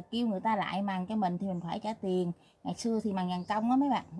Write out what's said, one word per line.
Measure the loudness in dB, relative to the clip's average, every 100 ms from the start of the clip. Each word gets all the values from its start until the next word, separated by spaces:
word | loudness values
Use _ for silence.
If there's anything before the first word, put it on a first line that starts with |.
| -2
kêu | 0 0
người | 0
ta | 0 0
lại | 0 0
mần | 0 -2 -2
cho | 0
mình | 0 0
thì | -2
mình | -2
phải | -4 -4
trả | -4
tiền. | -4 0 2 0 -4 -12 _
Ngày | -8 -4
xưa | 0 0
thì | 0
mần | 0 0
dần | -2
công | -2 0 4
á | 4
mấy | 4
bạn, | 2 -2 -6